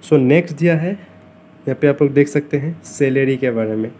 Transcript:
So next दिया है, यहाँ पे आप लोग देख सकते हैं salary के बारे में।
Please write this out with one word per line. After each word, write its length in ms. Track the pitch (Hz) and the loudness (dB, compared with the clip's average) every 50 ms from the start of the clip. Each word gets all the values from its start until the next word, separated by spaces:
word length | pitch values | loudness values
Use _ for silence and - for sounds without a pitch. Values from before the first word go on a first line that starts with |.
| _ - | _ 2
So 80 | 160 147 | 2 4
next 400 | 131 123 143 165 180 175 160 139 | 4 4 4 2 2 0 -6 -2
दिया 180 | 165 170 165 | 0 2 2
है, 160 | 160 160 175 | 2 0 -4
यहाँ 840 | 202 202 - - - - - - - - _ - - - - - 131 | -6 -8 -12 -20 -20 -20 -20 -20 -20 -20 _ -20 -20 -10 -6 -6 -4
पे 120 | - - 147 | 0 2 0
आप 140 | 139 143 | 2 2
लोग 120 | 151 143 135 | 0 0 4
देख 140 | 139 143 143 | 2 2 2
सकते 300 | - 147 143 - - 143 | 2 -4 -4 -2 -6 -4
हैं 240 | 135 156 170 160 - | -4 -4 -8 -10 -14
salary 540 | - - - 147 135 131 135 135 131 135 127 | -18 -4 -2 -2 0 0 0 0 0 -2 -2
के 140 | 131 127 | -2 -2
बारे 240 | 117 113 110 110 110 | -2 -2 -2 -2 -4
में। 160 | 107 110 - - - | -4 -6 -6 -8 -16